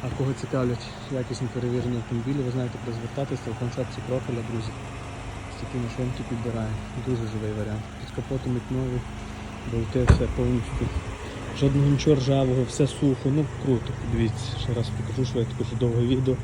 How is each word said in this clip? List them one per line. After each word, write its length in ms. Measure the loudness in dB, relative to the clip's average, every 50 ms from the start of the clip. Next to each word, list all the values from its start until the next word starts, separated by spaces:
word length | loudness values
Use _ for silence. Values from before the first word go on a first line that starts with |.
| -4
А 120 | -6 -2 0
кого 140 | 0 0 0 -2
цікавлять 440 | -4 -2 0 0 2 2 0 -2 -4 -10 -12 -12 -8 -4
якісні 360 | -2 -2 -2 -2 -2 -4 -4 -4 -2
перевірені 440 | -2 -2 0 0 0 0 0 -2 -2
автомобілі, 460 | -2 -2 -2 -2 0 0 0 0 0
ви 60 | 0
знаєте, 240 | 0 0 -2 -2 -4 -6
куди 180 | -6 -6 -6 -6
звертатись, 420 | -6 -6 -4 -4 -2 -2 -4 -4
телефон 300 | -4 -6 -4 -2 -4 -4 -2
шапці 240 | -2 -4 -4 -4 -8 -4 -2
профіля, 340 | -2 -2 -2 -2 -4 -4 -2 -2
друзі. 200 | -4 -4 -4 -4 -6 -8 -10 -10 -10 -10 -10 -10 -10 -8 -8 -8 -8 -8 -10 -10
Ось 100 | -8 -8
такі 160 | -8 -4 -4 -2 -2
машинки 360 | -2 -2 -2 -2 -2 -2 -4 -4 -4
підбираємо. 480 | -4 -2 -2 -2 -2 -2 -2 -2 -2 -4 -6 -6 -6 -6 -2 0
Дуже 160 | 0 0 0 -2 -4
живий 200 | -4 -2 -2 -2 -2
варіант. 240 | -2 -2 -2 -4 -6 -8 -10 -10
Під 100 | -10 -8 -6
капотом 380 | -8 -4 -2 -4 -2 0 0 0 0
як 80 | 0 -2 -2 0
нові, 220 | 0 0 -2 -2 -4 -4 -8 -10 -8 -10 -10 -10 -10 -10 -10 -8 -6 -2
болти, 420 | 0 0 0 2 2 2 8 8 8
все 120 | 6 6 0 2
повністю. 500 | 2 2 4 4 2 0 0 -2 -2 -2 0 -2 -4 -4 -4 -8 -8 -8 -10 -8 -8 -8 -8 -2 4
Жодного 280 | 4 6 6 6 6 6
нічого 280 | 6 6 8 6 6
ржавого, 480 | 6 6 4 4 4 4 4 4 2 2 0
все 180 | 2 2 2 2
сухо, 380 | 2 2 4 4 4 4 2 2 4 4
ну 80 | 2 0 -2 -4 2
круто. 260 | 2 2 2 2 -2 -6 -6 -2 0
Дивіться, 340 | 2 2 2 2 2 0 -4 -4 -4 -4 -2
ще 100 | -2 0
раз 140 | 0 0 -2 -2 -4
покажу 280 | -4 -2 0 0 0 0
швидко, 320 | 2 0 0 0 0 -4 -4 -2
що 60 | 0
довге 260 | 2 2 2 4 4
відео. 340 | 4 4 4 4 4 2 2 2